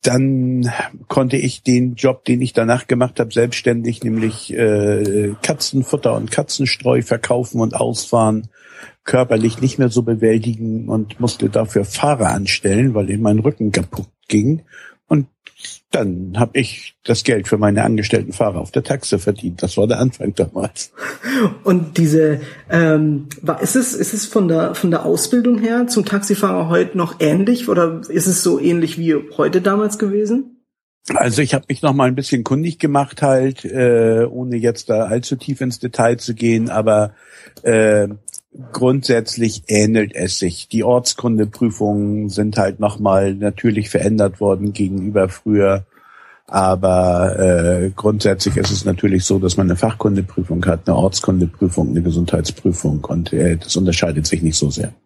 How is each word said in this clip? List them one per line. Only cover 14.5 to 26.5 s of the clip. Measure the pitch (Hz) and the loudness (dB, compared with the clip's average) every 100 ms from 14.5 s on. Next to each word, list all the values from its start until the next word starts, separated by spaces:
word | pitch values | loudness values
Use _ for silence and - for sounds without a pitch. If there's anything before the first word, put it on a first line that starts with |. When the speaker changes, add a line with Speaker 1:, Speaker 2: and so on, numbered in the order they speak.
| 160 - - - _ _ | -2 -6 -20 -20 _ _
Speaker 1:
Und | 156 131 _ - _ - - _ | 0 0 _ -20 _ -20 -20 _
dann | 165 104 90 92 95 | -2 -2 -4 -6 -2
hab | 117 135 | 0 0
ich | 123 - - _ | -4 -8 -18 _
das | - 117 | -2 -2
Geld | - 113 98 | 2 0 0
für | 104 | 0
meine | 104 101 | 2 2
angestellten | 110 110 104 - - | 2 0 0 -2 -2
Fahrer | - 110 90 | -2 -2 -2
auf | - | -6
der | 131 | -6
Taxe | - 131 - 98 | -4 -6 -2 -2
verdient. | 98 101 95 87 | -2 -4 -6 -6
Das | 90 - | -6 0
war | 104 | 0
der | 110 | 2
Anfang | 127 - 98 | -2 -2 -8
damals. | - 82 92 104 - - - - - 233 269 220 - | -2 -4 -2 -8 -8 -16 -12 -12 -10 -4 0 0 0
Speaker 2:
Und | 196 180 160 - | 0 0 0 0
diese, | 160 160 156 147 - - - | 2 4 4 0 -6 -18 -2
ähm, | 165 165 156 156 143 143 - | 2 4 4 2 0 -6 -8
war, | 165 160 | -4 -2
ist | - 262 | 0 0
es, | 247 | 0
ist | - - | -4 -4
es | 214 | -4
von | - 220 180 | -2 0 2
der, | 165 170 | 2 0
von | - 180 | -2 0
der | 165 | 0
Ausbildung | 160 170 - 247 240 233 | 0 0 2 2 2 2
her | 226 233 240 | 2 0 0
zum | 226 - | 0 0
Taxifahrer | 202 202 202 196 | -2 0 0 0